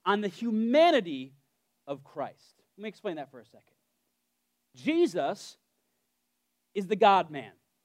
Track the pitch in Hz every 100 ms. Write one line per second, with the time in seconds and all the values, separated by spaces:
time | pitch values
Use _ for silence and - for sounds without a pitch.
0 | 180 208 208 175 233 220 226 277 339 294
1 | 175 135 131 _ _ _ _ _ - 143
2 | 143 156 123 - _ _ _ - 214 -
3 | 214 160 135 127 110 107 _ _ _ _
4 | _ _ _ _ _ _ _ 123 131 320
5 | 339 170 143 202 - - _ _ _ _
6 | _ _ _ _ _ _ _ 202 185 208
7 | 208 196 170 147 110 85 _ _